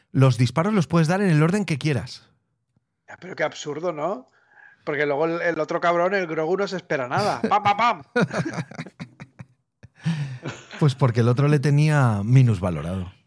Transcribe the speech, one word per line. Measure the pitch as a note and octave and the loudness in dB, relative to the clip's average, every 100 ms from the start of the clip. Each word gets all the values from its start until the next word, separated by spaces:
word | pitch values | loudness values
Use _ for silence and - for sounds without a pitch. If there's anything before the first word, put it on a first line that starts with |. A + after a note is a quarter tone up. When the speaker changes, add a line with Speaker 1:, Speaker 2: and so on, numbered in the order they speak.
| _ | _
Speaker 1:
los | D3 C3+ A2 | 4 4 4
disparos | B2 D#3+ F#3 | 2 2 0
los | G#3+ D#3 | 0 2
puedes | E3+ D#3 | 2 2
dar | F#3 | 2
en | G3+ | 2
el | D3+ | 4
orden | D#3 G3+ | 4 2
que | F#3+ D3 | -2 -2
quieras. | D3+ B2+ B2 - - _ _ _ _ _ _ _ - | -2 -2 -4 -14 -20 _ _ _ _ _ _ _ -20
Speaker 2:
Ya, | - | -20
pero | F3+ F3 | -14 -4
qué | |
absurdo, | D3+ - D3+ C#3+ F3 | -4 -4 -10 -6 -6
¿no? | D3+ D#3+ A#3 - _ _ _ - _ | -4 -4 -6 -10 _ _ _ -20 _
Porque | - D3 D3 | -6 -2 -2
luego | C#3+ E3 | 0 -2
el, | E3+ | -2
el | E3+ E3 | -2 -2
otro | D#3 E3+ | -4 -2
cabrón, | E3+ F3 F3+ | 0 2 0
el | G3+ F3 | 0 -2
Grogu, | D#3+ D#3 F#3 | -4 -2 -2
no | G3+ | -4
se | F#3 | -8
espera | - D3+ B2 | -6 -4 -2
nada. | D#3+ G3+ C3 | -2 -2 -2
Speaker 1:
<laughs> | E3+ | 0
Speaker 2:
¡Pam, | G3 | 0
pam, | G3+ G3+ | 2 2
pam! | A#3 G3 - B3 G#3 A3 - - C#3+ - - - - - - - - _ _ _ - _ - D#3+ C#3 B2+ D#3+ - - - | 0 0 -4 -2 -2 -2 -6 -8 -10 -14 -16 -16 -20 -20 -20 -20 -20 _ _ _ -20 _ -6 -4 -6 -10 -12 -14 -16 0
Speaker 1:
Pues | D3+ | 0
porque | - C3+ A#2 | 2 0 2
el | A#2 | 2
otro | B2 C#3+ | 2 2
le | D3+ | 2
tenía | D3 C#3+ D#3 D3+ B2 G#2 | 2 2 4 4 2 2
minusvalorado. | G#2 C3 B2 G2 F#2 D#2+ D#2+ F#2+ F2+ - | 4 6 6 2 -2 -4 -4 -6 -8 -14